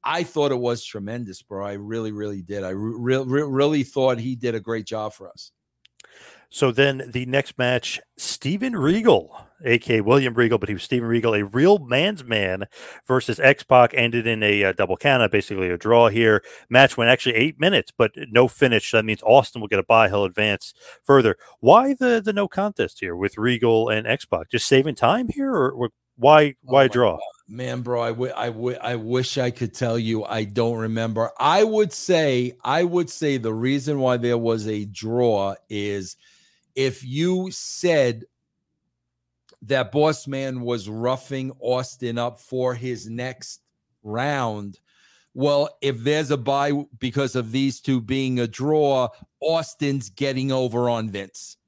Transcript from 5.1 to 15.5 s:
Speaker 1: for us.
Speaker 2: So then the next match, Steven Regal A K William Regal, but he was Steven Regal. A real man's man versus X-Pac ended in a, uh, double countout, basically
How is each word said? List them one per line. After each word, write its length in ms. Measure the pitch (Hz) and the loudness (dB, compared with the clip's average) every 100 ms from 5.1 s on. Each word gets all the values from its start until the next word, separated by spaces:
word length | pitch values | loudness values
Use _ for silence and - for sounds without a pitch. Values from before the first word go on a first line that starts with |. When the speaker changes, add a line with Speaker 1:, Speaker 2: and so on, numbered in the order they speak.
Speaker 1:
for 160 | - 95 | -12 -20
us. 220 | - - _ _ _ _ _ _ - - - _ | -20 -20 _ _ _ _ _ _ -20 -20 -20 _
Speaker 2:
So 220 | - 135 | -2 0
then 380 | 117 139 135 127 | 2 2 0 -8
the 140 | 123 127 | -8 -2
next 320 | 135 139 - | -2 -2 -2
match, 420 | 123 123 - - _ - | -2 0 -4 -10 _ -8
Steven 580 | - - 135 190 254 226 | -6 -4 -4 -4 -4 -2
Regal 720 | 151 196 226 117 - - - _ | 0 2 4 2 0 -20 -20 _
A 160 | 131 120 | 0 0
K 220 | - 113 | 2 0
William 320 | 104 139 131 | 4 2 2
Regal, 240 | 117 117 113 | 2 2 2
but 120 | - | -2
he 60 | 98 | -8
was 80 | |
Steven 240 | - 127 117 | -4 -4 0
Regal. 280 | 117 113 107 | 0 2 0
A 100 | 101 | -2
real 340 | 113 165 202 | 2 4 4
man's 440 | 127 127 180 202 | 2 0 0 -4
man 420 | 123 110 98 92 98 - - - _ | -4 -2 -2 -4 -8 -14 -20 -20 _
versus 320 | 127 - 113 | 0 0 2
X-Pac 540 | 139 139 - 127 120 | 4 4 4 6 6
ended 340 | 135 117 117 113 | 4 0 0 -2
in 160 | 110 | 0
a, 220 | 104 104 98 | 2 2 2
uh, 80 | |
double 240 | 92 95 92 | 0 -2 0
countout, 340 | 143 131 107 | 2 2 2
basically 380 | 104 - | 2 -2